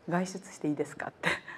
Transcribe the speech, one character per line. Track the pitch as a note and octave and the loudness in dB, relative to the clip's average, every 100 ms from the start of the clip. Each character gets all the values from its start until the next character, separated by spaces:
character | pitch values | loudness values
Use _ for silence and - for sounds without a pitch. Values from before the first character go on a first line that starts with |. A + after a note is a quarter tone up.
| - | 0
「外 | F3 F#3 | 2 2
出 | F#3+ - | -2 -10
し | - | -2
て | D3+ | 2
い | |
い | |
で | D3 D3 | 2 0
す | - | -2
か？」 | - | -6
っ | |
て、 | - - - - | 0 0 0 -4